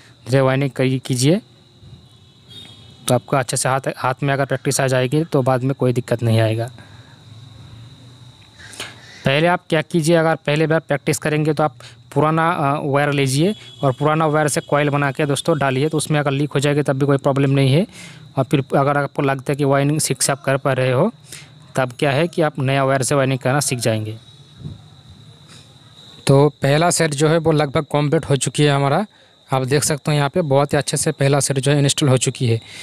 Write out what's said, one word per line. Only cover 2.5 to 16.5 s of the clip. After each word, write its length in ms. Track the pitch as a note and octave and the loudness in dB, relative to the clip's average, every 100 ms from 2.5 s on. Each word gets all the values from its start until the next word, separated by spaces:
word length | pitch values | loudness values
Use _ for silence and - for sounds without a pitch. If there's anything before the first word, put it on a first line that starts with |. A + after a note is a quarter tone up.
| - - - - - - | -20 -20 -20 -20 -10 -2
तो 60 | |
आपका 240 | B2 - C#3 | -2 0 -2
अच्छे 180 | B2 C3+ | -2 -4
से 120 | C3 | -2
हाथ, 120 | C3+ D3 - | -2 -4 -4
हाथ 180 | B2+ - | -4 -2
में 120 | C#3+ | -2
अगर 100 | C#3 | -2
प्रैक्टिस 360 | C#3 C3+ C#3+ C#3 | -2 -2 -2 0
आ 60 | C3 | 0
जाएगी 380 | B2+ B2+ D3+ | 0 0 -2
तो 180 | E3 C#3+ | 0 0
बाद 200 | B2+ B2+ | 2 0
में 120 | C3 C3+ | 0 0
कोई 140 | B2+ | 0
दिक्कत 300 | B2 - A#2 | 0 -2 -2
नहीं 180 | A#2 A2+ | 2 2
आएगा। 300 | A2 A2+ A#2+ - - - - - - - - - - - - - - - - - - - - - - - - - | 2 -2 -8 -12 -20 -20 -20 -20 -20 -20 -20 -20 -20 -20 -20 -20 -20 -20 -20 -20 -20 -20 -20 -16 -16 -18 -20 -6
पहले 220 | C3+ C#3+ E3+ | 0 2 2
आप 180 | F3+ - | 0 0
क्या 120 | D#3 | -2
कीजिए, 340 | - E3+ D3+ E3 | 0 0 2 2
अगर 180 | D#3+ | 2
पहले 320 | D#3+ - D3 D#3 | 0 -2 0 0
बार 140 | D#3+ | 0
प्रैक्टिस 380 | - C#3+ - D3+ | -2 -4 -2 -2
करेंगे 340 | D#3 D3+ D#3 | -2 -2 0
तो 100 | D3 | 0
आप 120 | D3+ - - - - | -2 -4 -20 -20 -6
पुराना, 360 | C#3 D3+ D#3+ E3 | 0 0 2 0
अ, 300 | F3+ C#3 D3 | 0 -2 -2
वायर 280 | D3 C#3 D3 | -2 0 0
लीजिए 420 | C#3+ C3+ C#3 F#3 G#3+ - - | 0 0 0 0 -2 -12 -4
और 100 | C#3 | -2
पुराना 340 | B2 D3+ D#3 D#3 | 0 0 2 2
वायर 220 | D3+ D3+ | 2 0
से 120 | E3 | -2
कॉइल 300 | - C#3+ D3 | 0 0 2
बना 220 | C#3+ C#3+ | 0 -2
के 140 | C3 D3 | -2 -2
दोस्तों 320 | C3+ - D#3 | -2 0 0
डालिए, 300 | C#3 C3 D3+ | 0 0 -2
तो 80 | D3+ | -2
उसमें 240 | - D3+ | -2 0
अगर 100 | C#3+ | 0
लीक 220 | C3+ D3 | -2 -2